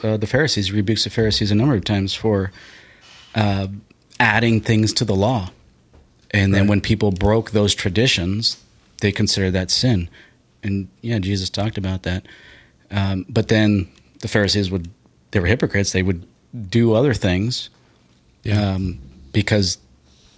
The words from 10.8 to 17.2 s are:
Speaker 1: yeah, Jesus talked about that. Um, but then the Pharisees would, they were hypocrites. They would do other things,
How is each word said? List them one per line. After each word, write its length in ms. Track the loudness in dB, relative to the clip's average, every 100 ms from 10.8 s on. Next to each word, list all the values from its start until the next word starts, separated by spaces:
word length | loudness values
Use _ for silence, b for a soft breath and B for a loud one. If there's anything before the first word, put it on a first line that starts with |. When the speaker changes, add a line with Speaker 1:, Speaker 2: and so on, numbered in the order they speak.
| -6 _
Speaker 1:
yeah, 180 | -4 -2
Jesus 320 | -2 -2 -4
talked 260 | -4 -4 -4
about 280 | -4 -4
that. 200 | -4 -6 -8 B B B B B _
Um, 360 | -4 -2 -2 -2
but 200 | -2 0
then 400 | 2 4 2 -2 -10 _ -12
the 80 | -2
Pharisees 420 | 0 2 0 0
would, 180 | -4 -6 -14 _ _ _
they 80 | 0
were 60 | 2
hypocrites. 460 | 2 0 -2 -2
They 100 | 0
would 220 | 0 -2 -8 _ _ -14 -2
do 240 | 2 4
other 200 | 4 2
things, 540 | 2